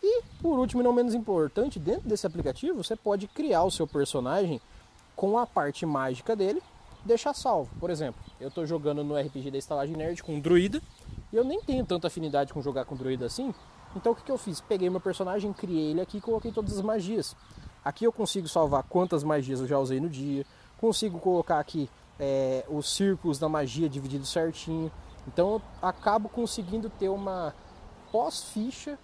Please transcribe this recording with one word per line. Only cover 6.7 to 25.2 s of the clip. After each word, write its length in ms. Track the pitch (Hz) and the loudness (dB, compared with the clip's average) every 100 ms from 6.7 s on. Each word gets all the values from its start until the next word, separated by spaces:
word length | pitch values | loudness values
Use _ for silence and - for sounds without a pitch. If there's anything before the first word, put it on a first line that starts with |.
| - - - 196 | -20 -20 -16 2
deixar 280 | 226 302 | 2 2
salvo. 360 | 285 262 202 131 - | 0 2 2 0 -4
Por 100 | 175 | -4
exemplo, 320 | 165 151 113 - - | -2 -2 -6 -14 -12
eu 100 | 131 | -10
tô 160 | - 156 | -6 -2
jogando 380 | 165 147 147 | 0 0 0
no 120 | 147 147 | 0 -2
R 120 | 139 | -2
P 120 | 139 | -4
G 100 | 135 | -6
da 60 | 135 | -6
Estalagem 380 | - 147 139 160 | -4 -2 -2 -2
Nerd 280 | 160 175 | -4 -6
com 120 | - 151 | -6 -4
um 40 | |
druida 420 | 147 175 190 277 - - - - - | 6 6 6 0 -6 -18 -14 -14 -4
e 40 | 220 | 0
eu 80 | |
nem 180 | 254 359 | 2 0
tenho 240 | - 262 208 | 0 -2 0
tanta 220 | 175 165 | 0 -2
afinidade 460 | - 160 143 139 | -2 0 2 0
com 80 | - | -2
jogar 240 | 139 131 123 | -2 -2 -4
com 100 | 135 | -4
druida 300 | 131 131 120 | -2 -2 -2
assim. 280 | - 262 - - - - - | -4 -6 -6 -12 -20 -14 -2
Então 160 | 233 | 0
o 40 | 233 | 0
que 80 | |
que 80 | - | 0
eu 60 | 262 | -4
fiz? 200 | - 160 | -4 -8
Peguei 300 | - 202 180 | -2 0 2
meu 100 | 180 | 0
personagem, 540 | 190 175 185 202 202 | -2 -2 -2 -2 -2
criei 380 | 196 175 170 156 | -6 -2 0 0
ele 100 | 156 | 0
aqui 160 | 185 208 | -2 -6
e 40 | |
coloquei 300 | 196 226 - | -2 -2 -2
todas 240 | 220 208 196 | -4 -4 -2
as 60 | |
magias. 540 | 202 220 175 220 - - - - - - 139 | 0 0 0 -2 -4 -8 -20 -18 -18 -8 -6
Aqui 200 | - 233 | 2 2
eu 60 | |
consigo 360 | 226 208 196 165 | 2 -2 -2 0
salvar 360 | 175 156 139 | 2 4 4
quantas 400 | 127 175 180 165 | 2 2 4 2
magias 360 | 147 151 131 131 | 2 0 0 -2
eu 80 | 127 | 2
já 100 | 143 | 2
usei 220 | 131 131 | 2 0
no 100 | 165 | -2
dia, 360 | 139 139 139 139 - - - | -4 -4 -2 -4 -10 -20 -2
consigo 380 | 226 208 220 170 | 0 2 -2 0
colocar 400 | 190 180 160 160 | 2 2 4 2
aqui, 280 | 147 165 139 - - - | 0 -2 -4 -6 -20 -4
é, 460 | 139 135 135 131 127 | 0 2 2 0 -2
os 260 | 147 143 | -4 -2
círculos 440 | - 196 190 175 139 | 2 2 2 0 0
da 100 | 156 | 0
magia 400 | 156 139 120 165 | 0 0 0 -2
divididos 420 | 139 135 139 135 | -2 -4 -6 -2
certinho. 640 | - 165 156 - 160 160 - - - | 0 0 -2 -6 -4 -4 -8 -18 -16